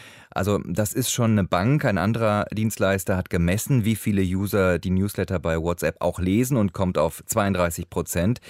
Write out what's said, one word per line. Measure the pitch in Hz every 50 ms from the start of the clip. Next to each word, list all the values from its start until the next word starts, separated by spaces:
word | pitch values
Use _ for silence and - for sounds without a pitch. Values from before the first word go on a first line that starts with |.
| - - - - - - -
Also | - - 104 101 90 -
das | - 87 104 107 101 -
ist | - 127 -
schon | - - 120 113 110
eine | 104 95
Bank. | 80 - 87 90 117 143 151 143
Ein | 127 101 87
anderer | 85 104 113 117 113 107 104 104 95 - -
Dienstleister | 107 110 110 - - 104 95 98 98 - - 98 92
hat | 90 -
gemessen, | - 87 85 85 92 110 - - 143 127 104
wie | 110 110
viele | - - 110 101 98 95
User | 90 92 95 101 101 104 104 95 92 90 85
die | - 92
Newsletter | 92 92 98 101 - - 95 - 95 87
bei | - 85 82 82
WhatsApp | 78 87 87 - - 76 - -
auch | - 87 - -
lesen | 82 87 95 110 127 127 143
und | 120 104 98 -
kommt | - 98 90 90 78
auf | 76 82 - - -
zweiunddreißig | - - 113 101 98 98 90 87 87 85 - 85 -
Prozent. | - 92 80 - - 90 85 98 123 - - -